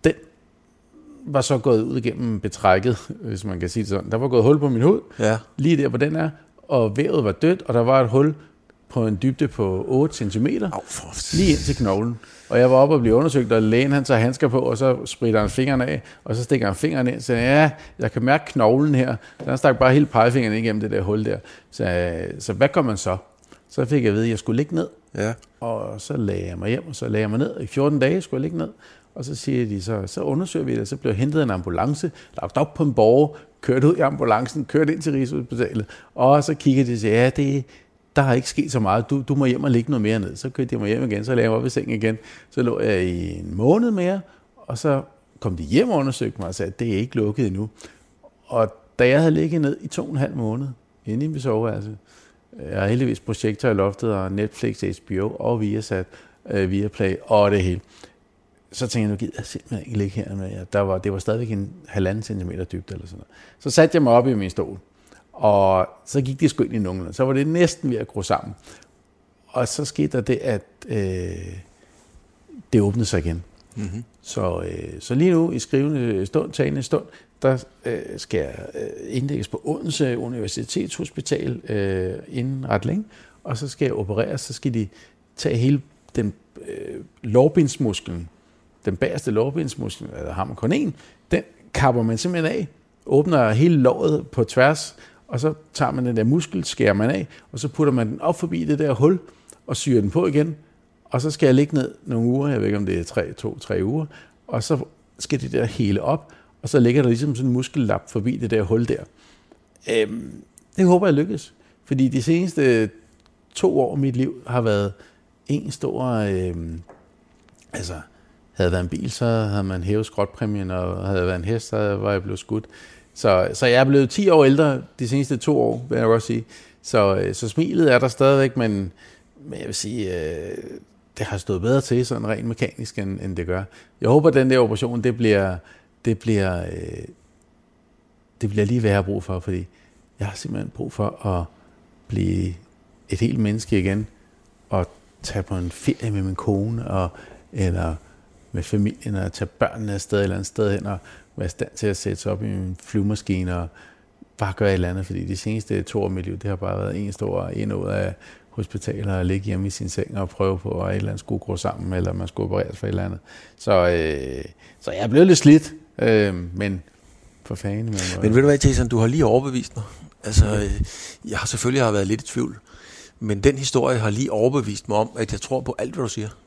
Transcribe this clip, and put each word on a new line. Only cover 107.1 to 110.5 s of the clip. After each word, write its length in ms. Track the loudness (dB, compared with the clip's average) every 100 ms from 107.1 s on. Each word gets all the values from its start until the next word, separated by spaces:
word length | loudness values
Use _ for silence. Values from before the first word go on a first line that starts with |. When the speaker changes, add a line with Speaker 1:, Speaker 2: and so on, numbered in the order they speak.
| 2 0 -2
Speaker 1:
sådan 140 | 0
en 40 |
muskellap 560 | 0 -2 -2 0 -2 -2
forbi 280 | -4 -2 -4
det 140 | -2
der 100 | -2
hul 260 | 0 0 0
der. 160 | -4 -6 _ _ _ _ _ _ _ -2
Øhm, 520 | 0 0 -4 -12 -16 -20